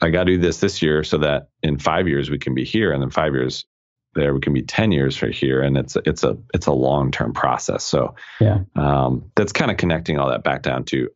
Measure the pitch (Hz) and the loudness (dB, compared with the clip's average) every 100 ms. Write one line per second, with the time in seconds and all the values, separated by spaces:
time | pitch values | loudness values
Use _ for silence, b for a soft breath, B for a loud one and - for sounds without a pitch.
0 | 82 87 90 90 87 - 98 - 80 76 | 0 2 2 4 2 2 -2 0 0 2
1 | 73 78 76 71 - _ 80 69 - 82 | 0 0 0 0 -4 _ -2 -2 0 0
2 | 90 71 69 69 - 64 62 107 98 69 | 2 0 -2 -4 -4 -4 -2 0 0 0
3 | 67 - 78 65 64 - - _ _ _ | -2 0 0 0 -2 -4 -12 _ _ _
4 | _ 80 71 69 76 69 58 - 110 78 | _ 0 0 0 0 0 -2 0 2 2
5 | 67 - 57 - 67 65 69 67 - - | 0 0 -4 -2 0 0 2 0 0 -2
6 | - - 60 - - 82 - 67 65 71 | -2 0 0 -2 -4 -4 0 2 2 2
7 | 67 - 58 - 67 60 - 50 - 73 | 0 -2 -4 -2 0 0 -2 -4 0 0
8 | 60 - B B 110 101 95 - 71 71 | 0 -6 B B 2 2 0 -2 2 2
9 | 65 64 - - 104 - 135 95 90 85 | 2 0 -2 0 0 0 0 0 0 0
10 | 82 76 67 57 73 67 69 64 62 65 | 0 0 0 0 -2 -2 -2 -4 -2 -2
11 | 62 | -2